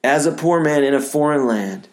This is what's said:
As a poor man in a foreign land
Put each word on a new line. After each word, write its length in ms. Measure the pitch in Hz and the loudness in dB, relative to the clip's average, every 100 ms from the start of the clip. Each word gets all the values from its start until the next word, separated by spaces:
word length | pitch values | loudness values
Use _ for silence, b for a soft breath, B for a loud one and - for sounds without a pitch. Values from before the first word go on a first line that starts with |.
As 220 | 131 147 151 | 2 0 0
a 60 | |
poor 280 | 156 160 170 | 0 0 2
man 240 | 156 147 | 2 2
in 120 | 139 139 | 2 0
a 60 | |
foreign 440 | 139 151 147 147 123 | -2 0 0 0 0
land 420 | 107 98 95 - | -2 -4 -8 -16